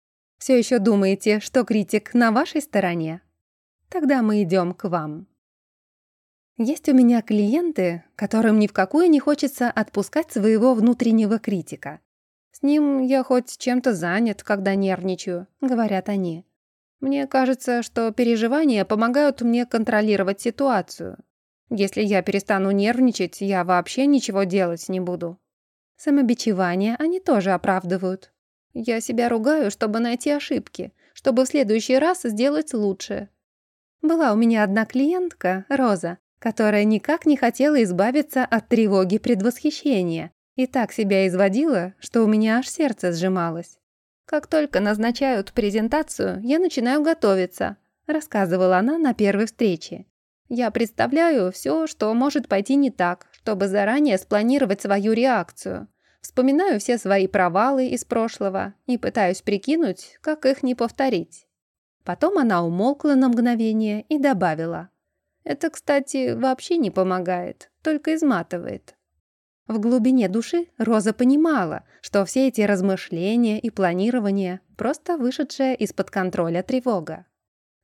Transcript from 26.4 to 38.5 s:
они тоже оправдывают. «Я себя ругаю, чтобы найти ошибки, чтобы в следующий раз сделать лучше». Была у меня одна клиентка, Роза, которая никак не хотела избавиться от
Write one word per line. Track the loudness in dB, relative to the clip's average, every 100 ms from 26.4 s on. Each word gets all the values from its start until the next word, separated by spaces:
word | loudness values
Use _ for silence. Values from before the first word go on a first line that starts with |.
| 0 0 0 0 -2 -2
они | -2 -2
тоже | 0 2 2
оправдывают. | 0 0 -2 -2 -4 -4 -6 _ _ _ _ _
«Я | -10 -4 -4
себя | -4 -2 0
ругаю, | 0 0 0 0
чтобы | -2 -4 -2
найти | -2 -2 -2
ошибки, | -2 -2 -6 -6 -12 -14 _ _
чтобы | -4 0 2
в | 2
следующий | 2 2 0 2 2
раз | 2 0
сделать | -4 0 0 0 -4
лучше». | -2 -2 -4 -8 -10 -10 _ _ _ _ _ _ _
Была | -2 2 2
у | 2
меня | 2 2
одна | 2 0
клиентка, | -2 0 0 0 -4 -4 -4 -4 -2
Роза, | 0 0 0 -4 -10 _ _
которая | -6 0 2 2
никак | 2 2 0 0
не | 2 2
хотела | 2 2 2 2
избавиться | 2 2 0 0 -2 -2
от | 0